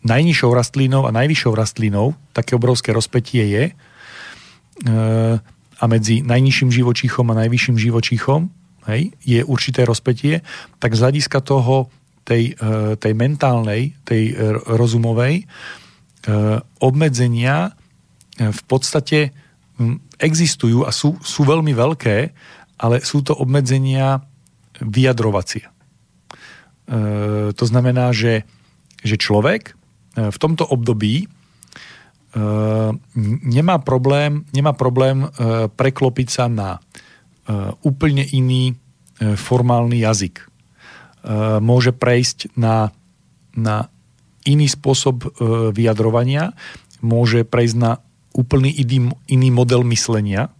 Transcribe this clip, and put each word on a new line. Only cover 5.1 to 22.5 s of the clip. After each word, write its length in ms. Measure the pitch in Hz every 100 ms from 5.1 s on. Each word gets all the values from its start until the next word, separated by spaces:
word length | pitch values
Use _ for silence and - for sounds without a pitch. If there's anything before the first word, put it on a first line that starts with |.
| 113 113 113 - _ _ -
a 80 | 117
medzi 320 | 113 107 113
najnižším 480 | 135 120 135 127 127
živočíchom 560 | 120 123 120 127 - 120
a 160 | 113
najvyšším 320 | 113 120 - 117
živočíchom, 720 | 110 117 110 113 - 143 180 - _ _ -
hej, 240 | 110 180 -
je 240 | - 120
určité 400 | 120 127 - 127
rozpätie, 560 | 123 113 - 117 143 160 - - - _
tak 160 | 120 110
z 80 |
hľadiska 400 | 123 143 139 139
toho, 480 | 131 139 120 135 123 _ _ _
tej, 320 | - 117 117 -
e, 400 | 110 110 107 107
tej 160 | 110
mentálnej, 800 | 110 123 147 143 120 110 104 135 -
tej, 300 | - 117 110
e, 20 | - 110 110 -
rozumovej, 720 | 113 120 117 117 113 123 170
e, 0 | - - - - - _ _ _ - 104 107 107 - _
obmedzenia, 920 | 131 131 156 120 123 117 120 147 185
e, 800 | - _ _ _ _ - - 110
v 120 | 104 -
podstate, 680 | 131 - 156 139 151 147 - _ _ _ _
m, 240 | 117 131 - -
existujú 720 | 160 160 165 - 117 117 -
a 20 | 107
sú, 240 | 147 180
sú 240 | - -
veľmi 320 | 143 160 156 123
veľké, 560 | 123 160 - 104 156 - -